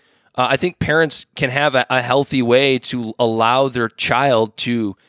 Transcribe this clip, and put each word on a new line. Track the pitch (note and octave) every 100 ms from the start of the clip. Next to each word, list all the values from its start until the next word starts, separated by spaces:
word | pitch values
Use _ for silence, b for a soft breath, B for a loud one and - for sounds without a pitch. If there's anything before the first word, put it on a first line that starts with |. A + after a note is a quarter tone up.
| _ _ _ -
uh, | B2+
I | C3+
think | F3+ -
parents | E3 D#3 D#3 - - -
can | C#3
have | C3+ D3 B2+
a, | -
a | B2+
healthy | A#2+ C3 C#3 C#3
way | A#2+ B2+ C#3 C3
to | - B2+ A2+ -
allow | A#2+ A2+ A2+ C3 C3+
their | B2 A#2+
child | - - B2 C#3 A#2 A2 -
to | B2 A#2+ G#2 F#2+